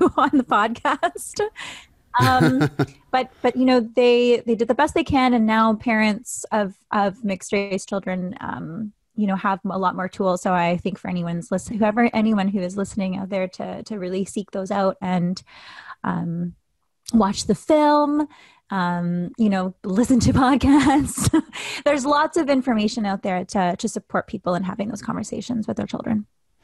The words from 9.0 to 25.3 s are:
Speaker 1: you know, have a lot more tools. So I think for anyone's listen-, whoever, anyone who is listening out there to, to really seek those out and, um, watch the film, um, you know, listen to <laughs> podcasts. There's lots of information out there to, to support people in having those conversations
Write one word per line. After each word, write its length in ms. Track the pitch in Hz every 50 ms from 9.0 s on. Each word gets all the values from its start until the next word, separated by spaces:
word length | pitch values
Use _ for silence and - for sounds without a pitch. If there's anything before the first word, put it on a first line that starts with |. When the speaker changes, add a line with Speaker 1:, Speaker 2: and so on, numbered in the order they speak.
| _ _ _
Speaker 1:
you 100 | - 214
know, 100 | 202 190
have 240 | 190 - 208 196 185 - 196
a 120 | 175 190
lot 160 | 190 180 175
more 120 | 180 185 185
tools. 360 | - - 202 185 180 180 -
So 100 | 202 185
I 240 | 180 170 170 180 175
think 220 | - 196 185 -
for 100 | - 185
anyone's 400 | 180 180 170 170 170 170 170 -
listen-, 260 | 202 185 - - 247 202
whoever, 320 | 226 214 208 226 233 240 -
anyone 340 | 220 214 220 220 202 190 196
who 120 | 196 208
is 180 | 180 175 185 202
listening 400 | 196 - - - 190 190 185 190
out 120 | 196 185
there 180 | 202 190 185 185
to, 340 | - - - 185 185 190 -
to 140 | - 220 208
really 280 | 185 180 185 190 196
seek 260 | - - 220 196 -
those 180 | - 202 190 185
out 280 | 208 196 196 190 185 -
and, 400 | - 185 185 185 170 175 185 - - _ - - - - - - - - - - -
um, 500 | - 180 175 170 170 165 170 175 175 175 _ _ _ _ _ _ _ _ _ _ - -
watch 320 | 226 214 196 202 - -
the 100 | - 208
film, 720 | - - - 220 202 302 294 294 294 294 285 294 294 302 294 - - - - _ _ _ _
um, 640 | 202 190 180 175 175 175 175 175 175 175 175 175 - -
you 120 | 226 214
know, 260 | 196 190 185 190 185 _ _
listen 360 | - 185 190 247 - 262 240
to 120 | - 269 262
<laughs> 0 |
podcasts. 960 | 254 269 247 277 254 - 262 277 302 269 285 269 302 269 247 - - - - - 320 - - - - - - - - -
There's 200 | 294 285 294 247
lots 320 | 285 294 294 311 320 - 359
of 120 | 320 262
information 560 | 285 262 254 269 240 214 208 220 - 247 214
out 180 | 202 190 196 -
there 220 | 202 185 180 185
to, 300 | - - 208 185 175 175
to 140 | - - 214
support 380 | - 208 - _ - 190 - -
people 280 | - 196 - - 180
in 80 | 175 190
having 260 | 180 190 220 202 208
those 120 | - 202
conversations 640 | - - 226 - 220 -